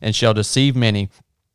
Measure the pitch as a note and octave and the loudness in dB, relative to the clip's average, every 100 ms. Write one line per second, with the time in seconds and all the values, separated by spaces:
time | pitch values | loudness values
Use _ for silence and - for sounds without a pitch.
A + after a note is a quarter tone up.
0 | G2+ A2 A#2 G#2+ G2+ C3 C#3 B2+ A#2 G#2 | -6 0 2 2 0 0 0 2 0 0
1 | G2 - _ _ _ | -4 -10 _ _ _